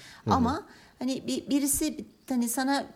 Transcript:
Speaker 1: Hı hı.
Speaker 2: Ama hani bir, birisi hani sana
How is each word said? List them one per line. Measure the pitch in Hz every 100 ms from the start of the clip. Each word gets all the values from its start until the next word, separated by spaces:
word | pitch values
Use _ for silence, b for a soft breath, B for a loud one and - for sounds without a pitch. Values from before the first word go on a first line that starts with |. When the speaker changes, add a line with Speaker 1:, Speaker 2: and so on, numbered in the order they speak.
| B B
Speaker 1:
Hı | 220
hı. |
Speaker 2:
Ama | 254 240 311 - b b b
hani | 254 262 240
bir, | 262 -
birisi | 277 277 - 311 - - - -
hani | 247 233
sana | 277 262 277 -